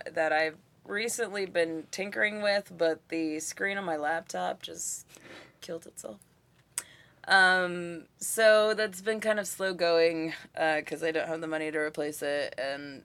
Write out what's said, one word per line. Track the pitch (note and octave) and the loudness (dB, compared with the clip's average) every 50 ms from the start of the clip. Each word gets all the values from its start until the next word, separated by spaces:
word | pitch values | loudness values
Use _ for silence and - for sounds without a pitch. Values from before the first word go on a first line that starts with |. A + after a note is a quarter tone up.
| - - | -12 -6
that | D#3 E3 D#3+ D#3 | -2 0 0 2
I've | D#3 D#3 D#3+ D#3 D#3 - _ _ _ _ - | 2 2 2 0 -2 -8 _ _ _ _ -10
recently | - G3 G#3 A3+ A#3+ A3+ - A#3 G3 G3 G3+ F#3+ | -6 -4 -4 -2 -2 -2 -4 -4 -4 -4 -4 -4
been | F3+ - E3+ E3 E3 D#3+ D#3+ D3+ - | -2 0 0 0 0 0 -6 -8 -8
tinkering | - - F#3+ G3+ G3 - G#3+ G#3 G#3+ G#3 | -8 -8 -6 -4 -2 0 0 0 0 0
with, | G#3 G3+ G3+ G3+ G3+ - F3+ | 0 0 0 0 -2 -4 -2
but | E3 E3+ D#3+ D#3 D#3+ _ - | 0 2 2 2 0 _ -6
the | E3 E3 D#3+ D#3 D3+ D#3 | -4 -2 -2 -2 -4 -4
screen | D#3 - - - F#3+ G3 G3 G3+ | -6 -8 -6 -4 -4 -4 -2 -2
on | G3 | -4
my | E3+ D#3+ | -4 -4
laptop | D3+ D3 D3+ E3 E3 F3+ - - F#3 F3+ F#3 F#3 - | -2 -2 -2 -2 -4 -6 -6 -6 -4 -4 -4 -4 -6
just | - F3 E3 E3+ - - - - - - - - - - - - - - _ - | -10 -12 -10 -8 -8 -8 -8 -10 -12 -18 -20 -20 -20 -20 -20 -20 -20 -20 _ -16
killed | - - E3+ E3 - | -12 -10 -10 -10 -12
itself. | - - - - - G#3+ G3 _ _ _ _ _ _ _ _ _ _ - - - - - - - - _ _ - - | -16 -18 -14 -14 -14 -14 -16 _ _ _ _ _ _ _ _ _ _ -8 -8 -8 -10 -14 -20 -20 -20 _ _ 2 6
Um, | F#3+ F#3+ F#3 F#3 F#3 F#3 F3+ F3 F3 F3 F3 F3 E3+ D#3+ - - _ - | 8 8 8 8 6 4 2 0 -4 -6 -6 -8 -10 -12 -16 -18 _ -10
so | - - - A3+ A3+ G#3+ G#3+ G#3+ G#3+ G#3+ G#3+ | -8 -4 2 6 8 8 8 8 6 4 2
that's | G#3 G#3+ G#3+ F#3 F#3 | 2 0 -2 -4 -4
been | F#3+ A3 A3 G#3+ | -2 -2 -2 0
kind | G#3 G#3+ G#3+ G#3 | 0 0 0 0
of | F#3+ | -2
slow | - - - F#3+ F#3+ F3+ | -6 -4 -4 -2 -2 0
going, | E3+ F3 E3+ E3+ E3 E3 E3+ E3 D#3+ D#3+ E3 - - - - - - | 2 2 4 6 6 6 6 4 2 -2 -4 -6 -8 -14 -8 -4 0
uh, | D#3+ D#3+ D#3 D3+ D3 | 0 2 2 0 -2
'cause | - D#3 D3 E3 | -6 -6 -4 -2
I | D#3+ | -2
don't | D#3+ D#3+ - - | -2 -2 -2 -4
have | D#3+ E3 | -4 -6
the | E3 | -6
money | D#3+ D#3 D#3 D#3 D#3 | -4 -4 -4 -4 -4
to | D3+ D#3 | -2 -2
replace | D3+ D3+ D3+ - D3 D3 D3 - | -2 -2 -2 -4 -4 -4 -4 -6
it, | D3 C#3+ C#3+ C#3+ C#3 - - - | -4 -4 -2 -4 -4 -6 -6 -6
and | C3+ C3+ C#3 C#3+ C#3+ C#3+ C#3 B2 | -6 -6 -6 -8 -10 -12 -14 -16